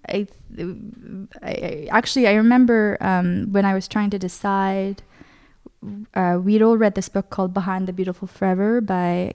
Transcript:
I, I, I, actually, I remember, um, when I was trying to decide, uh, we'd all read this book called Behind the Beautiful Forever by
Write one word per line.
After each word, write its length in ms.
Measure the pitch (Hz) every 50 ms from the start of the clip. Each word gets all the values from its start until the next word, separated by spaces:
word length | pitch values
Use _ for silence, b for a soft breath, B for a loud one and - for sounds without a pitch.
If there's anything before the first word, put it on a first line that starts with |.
| -
I, 200 | - - 202 208 196 - - - - - -
I, 160 | 170 175 - - 214 208 - - - - - 190 196 - - - -
I, 460 | 190 - - - 175 - 147 151 -
actually, 380 | - 226 247 - - 269 247 208
I 60 | 202
remember, 640 | 214 220 233 247 254 254 240 233 220 214 208 196 -
um, 500 | - 190 185 180 180 175 175 196 202 208 196
when 120 | 202 196
I 80 | 196 196
was 160 | 190 190 -
trying 220 | - 214 208 202
to 80 | 196 196
decide, 840 | 185 180 - - - 202 196 196 196 196 190 196 190 196 196 - b b b b b b b b b b b b - - - _ - 208 202 202 214 - -
uh, 240 | 190 185 175 175 180 180
we'd 180 | 196 208 214
all 160 | 220 226 233
read 180 | 220 226 208 196
this 140 | 196 190 -
book 220 | - 202 190 -
called 240 | - - 190 185 180
Behind 320 | 196 180 202 185 190 190
the 60 | 185 185
Beautiful 340 | 185 185 185 180 - - 185
Forever 540 | - - 196 190 185 185 196 214 233 247 220
by 500 | 202 190 180 180 175 175 180 180 -